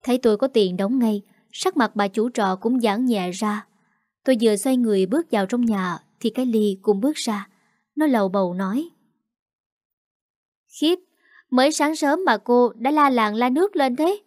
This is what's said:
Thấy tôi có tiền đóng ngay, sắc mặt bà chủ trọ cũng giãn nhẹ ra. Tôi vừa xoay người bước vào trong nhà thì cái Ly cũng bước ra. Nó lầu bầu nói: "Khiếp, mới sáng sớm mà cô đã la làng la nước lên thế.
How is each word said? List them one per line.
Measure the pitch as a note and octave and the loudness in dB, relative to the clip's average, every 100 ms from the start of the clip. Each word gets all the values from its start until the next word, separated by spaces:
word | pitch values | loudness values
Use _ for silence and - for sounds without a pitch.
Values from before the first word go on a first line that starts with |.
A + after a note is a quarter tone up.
Thấy | - B3 | -2 0
tôi | A#3+ G#3 | 2 2
có | C4+ | 0
tiền | A#3+ F#3+ F3+ | 2 0 -2
đóng | G3 C4 | -2 0
ngay, | A3+ G#3 - _ _ | 0 -2 -8 _ _
sắc | - F#4 F4+ | -4 -2 0
mặt | A3 | 0
bà | G#3 G3+ | 0 -2
chủ | G#3 A#3 | -2 -2
trọ | A#3+ G3 F#3 | -2 -2 -2
cũng | A3+ B3+ | -2 0
giãn | A3+ G3+ | 0 0
nhẹ | B3+ G#3+ F3+ | 0 -2 -4
ra. | F3+ G#3+ G#3+ - _ _ _ _ _ | -4 -4 -6 -10 _ _ _ _ _
Tôi | - B3+ | -2 2
vừa | A3+ | 2
xoay | G#3 C4 C4 | 0 0 0
người | A#3 G3 | 2 2
bước | F#3 C#4 E4 | 2 0 0
vào | G#3+ | -2
trong | F#3+ B3 | 0 0
nhà | A#3 G3+ F#3 E3 _ _ | 0 0 -4 -6 _ _
thì | A#3 | -4
cái | A3+ | -2
Ly | B3+ A3+ G#3 F#3+ | -2 0 0 0
cũng | A3 G3 | -2 0
bước | C4 | 0
ra. | D4+ - G#3 G3 _ _ _ _ | -2 -6 -6 -10 _ _ _ _
Nó | - | -2
lầu | D4+ A#3+ G3 | 0 2 0
bầu | G3 F#3 | 0 -2
nói: | F3+ F#3+ A#3+ E4+ _ _ _ _ _ _ _ _ _ _ _ _ _ _ _ _ _ _ - | -2 -4 -4 -6 _ _ _ _ _ _ _ _ _ _ _ _ _ _ _ _ _ _ -4
"Khiếp, | D4+ F4+ _ _ _ _ _ | -2 -2 _ _ _ _ _
mới | B3 C#4 | 2 2
sáng | D4+ D4 | 2 -2
sớm | D#4 C#4+ E4 | 0 0 0
mà | F#4 A3 | 0 0
cô | - A#3+ A#3+ | 2 2 2
đã | - B3 | 0 -2
la | D4+ C4 | 2 2
làng | B3 G#3+ | 2 0
la | G#3+ B3 | 0 0
nước | C4 G4+ | 2 0
lên | F#4+ C4+ | 0 -2
thế. | B3+ D#4+ G#4 | 0 -2 -2